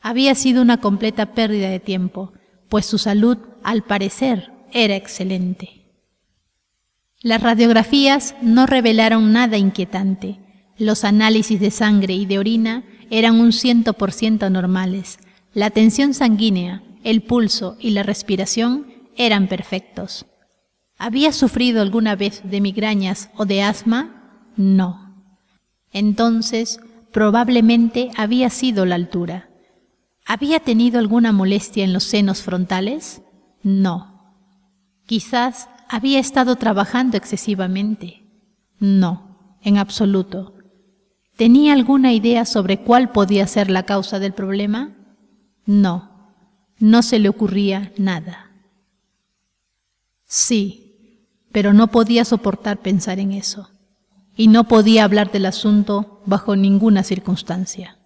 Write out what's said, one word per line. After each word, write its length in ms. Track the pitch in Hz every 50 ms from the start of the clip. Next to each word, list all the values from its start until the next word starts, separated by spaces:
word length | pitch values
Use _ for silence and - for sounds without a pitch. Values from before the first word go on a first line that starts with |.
Había 340 | - 214 233 247 269 277 262
sido 280 | 269 - 262 247 247 254
una 180 | 240 240 233
completa 540 | - 208 196 196 220 220 214 - 214 208 -
pérdida 340 | - 226 214 214 208 196 190
de 120 | 190 185
tiempo, 520 | 185 - 190 185 180 185 - 202 190 185 - _ _ _ _ _ _ _
pues 180 | - 208 196
su 120 | - - 214
salud, 400 | - 220 202 208 214 240 247 233 - - - - -
al 200 | - 226 220 208
parecer, 720 | - 202 202 196 196 - - 262 262 240 190 175 - - _ _ _ -
era 240 | 240 226 214 196
excelente. 960 | 196 196 - - - 185 190 190 185 180 180 180 - - - _ _ _ _ _ _ _ _ _ _ _ _ _ _ _ _ _ _ _ _ _ _ _ _ _ _ _ _ _ _
Las 220 | _ 233 226 226 220
radiografías 920 | 233 226 214 233 233 233 226 220 226 - 277 277 269 277 285 277 - - - 240
no 240 | 233 226 247 262
revelaron 680 | 262 269 262 226 233 220 220 226 226 226 226 220 214 214
nada 240 | 233 247 240 220
inquietante. 840 | 208 196 190 190 - 185 180 - 185 196 190 190 185 - 190 196 - - _ _ _ _ _ _ _
Los 260 | 220 214 214 214 -
análisis 540 | 202 202 208 220 220 220 220 220 - 226 190
de 140 | 202 202 202
sangre 420 | - 233 214 208 202 190 190 190
y 120 | 185 202
de 120 | 190 196 196
orina 460 | 196 214 226 226 226 220 226 247 247 - - _ - -
eran 300 | 233 220 226 226 226 226
un 120 | 233 233 214
ciento 420 | 170 - 254 247 233 226 233 208
por 180 | - 202 196 196
ciento 380 | - - 220 220 208 208 190
normales. 680 | 185 185 180 185 185 185 185 185 185 196 180 - - _ _ _ _ _ _ _ _
La 160 | 208 202 214
tensión 440 | 208 220 220 226 214 - 269 285 269
sanguínea, 680 | - 285 240 220 202 220 226 196 180 175 175 180 196 - - - _ -
el 200 | 226 220 226 -
pulso 540 | - 240 240 226 202 - - 208 185 220 -
y 100 | - 233
la 140 | 208 202 196
respiración 920 | 202 208 - - - 202 185 190 - - 226 226 240 254 285 285 - - - - _ _ -
eran 300 | 247 233 214 202 196 190
perfectos. 800 | 190 180 185 - - 180 - _ _ - - 190 - - - _ _ _ _ _ _ _ _ _ _ _ _ _ _
¿Había 360 | _ 180 233 214 262 285 311 285
sufrido 500 | - - 240 - 226 247 247 233 220 208
alguna 340 | 196 190 233 220 220 208
vez 240 | 196 202 202 202 - -
de 160 | 190 190 202
migrañas 680 | 202 196 190 226 214 214 214 202 190 185 190 - - - _
o 80 | - 214
de 180 | 190 196 196 202
asma? 840 | 202 214 - - 226 226 247 302 330 - - _ _ _ _ _ _ _
No. 580 | - 196 190 190 190 185 180 180 - - - - - _ _ _ _ _ _ _ _ _ _ _ _ _ _ _
Entonces, 880 | 196 208 214 202 214 233 233 226 226 220 - - 220 233 233 - - - - _ - _ _ _
probablemente 1000 | 220 214 214 208 233 240 220 247 240 220 226 233 233 233 226 - 247 247 247 233
había 320 | - 220 208 233 247 254 240
sido 380 | - - - 262 226 202 185
la 80 | 180 180
altura. 560 | 175 175 170 - 180 175 170 170 185 - _ _ _ _ _ _ _ _ _ _ _ _ _ _ _ _
¿Había 360 | - 214 220 285 285 320 320
tenido 380 | 311 - 233 220 240 240 226 240
alguna 340 | 226 208 214 240 233 226 214
molestia 520 | 196 196 190 202 202 196 - - 208 196
en 80 | 190 180
los 120 | 180 185
senos 380 | - - 208 202 196 185 - -
frontales? 800 | - 185 180 185 175 190 185 185 208 262 311 - - - - _ _ _ _ _ _ _ _ _
No. 720 | 202 196 196 190 185 170 180 - - _ _ _ _ _ _ _ _ _ _ _ _ _ _ _ _ _ _ _
Quizás 600 | _ 226 226 - - - 240 240 262 233 - - - _ _ _ _
había 320 | - 226 208 269 277 269
estado 360 | 262 269 - 277 262 247 247
trabajando 600 | 247 233 220 208 196 196 - - 247 262 254 226
excesivamente. 1040 | 202 - - - 190 - - 208 190 190 180 185 190 202 214 214 - - 175 - _ _ _ _ _ _ _ _ _ _ _ _ _
No, 800 | 208 196 196 196 185 170 175 - - - - _ _ _ _ _ _
en 160 | 214 202 202
absoluto. 760 | 196 202 - - 226 202 196 190 185 190 - 185 190 - - - _ _ _ _ _ _ _ _ _ _ _ _ _ _ _
¿Tenía 360 | _ 226 233 240 269 294 302 294
alguna 400 | 277 247 226 277 277 262 262 240
idea 320 | 220 202 233 240 233 233
sobre 340 | - - 220 190 185 196 196
cuál 320 | - - 233 247 254 240
podía 360 | 254 214 202 190 208 202 190
ser 240 | 175 - 214 202 190
la 140 | 190 185 185
causa 340 | - 202 196 190 - - 196
del 140 | 190 196 190
problema? 640 | - 196 190 196 202 202 208 208 226 269 302 - _ - _ _ _ _ _ _ _ _ _ _ _ _
No, 720 | - 202 208 202 185 175 175 - - _ _ _ _ _ _ _ _ _ _ _ _ _ _
no 240 | 220 214 220 233 226
se 160 | - - 220
le 100 | 214 202
ocurría 640 | 202 214 220 196 185 202 202 196 190 190 202 190 -
nada. 520 | - 196 190 185 165 156 175 170 - - _ _ _ _ _ _ _ _ _ _ _ _ _ _ _ _ _ _ _ _ _ _ _ _ _ _ _ _ _ _ _ _ _ _ _ _ _
Sí, 720 | - - - - 240 214 196 202 - - _ _ _ _ _ _ _ _ _ _ _ _ _ _ _
pero 200 | 214 196 202 202
no 160 | 208 233 220
podía 380 | 220 233 226 214 233 233 233
soportar 560 | - 247 202 233 202 190 - - 214 208 202 -
pensar 360 | 190 190 185 - - 185 190
en 140 | 196 196 196
eso, 380 | 196 190 - - 208 196 _ _ _ _ _ _ _ _ _ _ _ _ _ _
y 120 | - 220 220
no 200 | 214 233 233 226
podía 360 | 240 220 208 214 226 220 214
hablar 280 | 202 202 208 208 190 -
del 140 | 202 190
asunto 760 | 190 185 - - 214 208 208 202 202 202 202 208 - - _ -
bajo 280 | 196 196 202 - - 202
ninguna 480 | 196 196 196 196 196 208 226 208 202 196
circunstancia. 920 | - 208 190 - - 185 - - - 170 180 185 - - - 185 175 - _ _